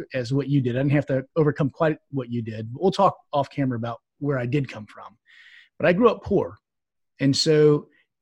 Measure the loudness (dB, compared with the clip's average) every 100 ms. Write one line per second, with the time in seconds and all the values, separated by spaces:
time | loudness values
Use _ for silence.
0 | -8 -6 -2 -2 0 0 0 0 2 0
1 | 0 -4 -2 0 0 0 -2 0 -2 -2
2 | _ -8 -6 -6 -6 -8 -10 -2 0 2
3 | 0 0 _ -4 -4 -4 -4 -4 -6 -10
4 | _ _ -4 -4 -2 -2 -2 -8 -16 -18
5 | -20 _ _ -20 -20 -20 _ -2 2 4
6 | 4 2 0 -2 -2 -8 _ _ _ _
7 | _ -2 0 2 2 6 6 4 -2 _
8 | _ _